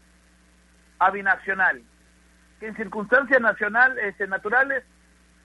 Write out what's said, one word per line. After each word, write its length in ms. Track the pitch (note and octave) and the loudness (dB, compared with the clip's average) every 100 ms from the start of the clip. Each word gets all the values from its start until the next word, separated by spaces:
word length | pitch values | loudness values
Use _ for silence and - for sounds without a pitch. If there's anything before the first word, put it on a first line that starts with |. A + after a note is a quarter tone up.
| _ _ _ _ _ _ _ _ _ - | _ _ _ _ _ _ _ _ _ 0
a 100 | F#3 | 0
Binacional, 720 | G3+ G3 F3+ - F#3+ F3+ C3+ - _ _ _ _ _ _ _ | 2 0 -2 -2 0 0 0 -8 _ _ _ _ _ _ _
que 80 | A3 | -12
en 80 | G#3+ | -10
circunstancias 640 | F#3+ A3 G3+ B3+ C4 C4 | -8 -8 0 2 4 2
nacional-, 580 | A3+ - G#3 A3+ B3+ A#3+ | 2 0 0 2 2 2
este, 300 | G3+ - G3 | -6 -6 -6
naturales 560 | F#3+ G#3 A#3+ C#4 C4+ - _ _ _ _ _ | -6 -2 0 0 -4 -10 _ _ _ _ _